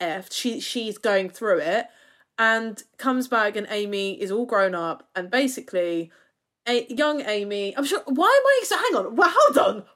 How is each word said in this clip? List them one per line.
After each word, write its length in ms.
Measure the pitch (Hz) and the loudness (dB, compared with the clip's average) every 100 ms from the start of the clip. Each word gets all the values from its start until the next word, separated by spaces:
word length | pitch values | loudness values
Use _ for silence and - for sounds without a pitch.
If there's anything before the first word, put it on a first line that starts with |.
effed. 320 | 175 170 180 | -6 -6 -8
She, 280 | - 247 226 | -6 -4 -4
she's 380 | - 247 220 202 | -6 -6 -8 -4
going 320 | 220 196 190 | 0 0 -2
through 280 | - 220 175 | -6 0 0
it 260 | 151 208 - _ _ _ _ - | 2 -2 -4 _ _ _ _ 0
and 440 | 226 226 226 208 - - | 2 2 -2 -10 -18 -6
comes 300 | 262 254 254 | -2 -2 0
back 280 | 233 214 214 | 0 0 -2
and 100 | 208 | -6
Amy 500 | 208 208 202 196 190 | -6 -4 -4 -4 -6
is 100 | 196 | -4
all 140 | 208 240 | -4 -2
grown 280 | 208 190 | 0 0
up 340 | 175 165 - _ | 0 -4 -8 _
and 160 | 190 180 | -10 -2
basically 800 | 247 269 254 - 180 175 170 165 _ _ _ _ _ - | 0 0 -4 -4 -2 0 -2 -6 _ _ _ _ _ -2
a 200 | 240 240 | -2 -2
young 320 | 240 302 302 | -2 0 0
Amy, 540 | 214 208 202 202 196 240 | -2 -4 -4 -4 -4 -4
I'm 80 | |
sure, 180 | 277 370 - | -2 -4 -2
why 200 | 269 381 | 2 6
am 200 | 554 523 | 6 6
I 120 | 539 | 2
ex-, 100 | 427 | 2
hang 240 | 381 453 | -2 0
on, 220 | 269 190 233 | 0 -2 2
well, 160 | 349 | 4
hold 260 | - 311 269 | 6 6 6
on. 260 | 196 214 - | 2 0 -10